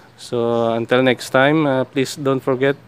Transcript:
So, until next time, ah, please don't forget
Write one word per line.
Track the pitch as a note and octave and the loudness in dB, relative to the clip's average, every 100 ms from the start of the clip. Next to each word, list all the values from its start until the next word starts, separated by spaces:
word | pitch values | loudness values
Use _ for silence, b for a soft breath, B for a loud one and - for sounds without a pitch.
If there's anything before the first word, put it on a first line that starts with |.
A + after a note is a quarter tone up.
| B - | B -20
So, | - A#2+ A#2 A#2 A#2 A2+ | -8 -4 0 0 0 -2
until | A#2 B2+ | 0 2
next | C3 A#2 - | 2 0 0
time, | C3 C#3 D#3+ | 2 4 2
ah, | D3 C3 B2+ | 0 0 -2
please | C#3+ B2+ - | -4 -4 -4
don't | C#3 C3+ | -4 -2
forget | C#3+ B2+ C#3 D#3 | -2 -2 0 -2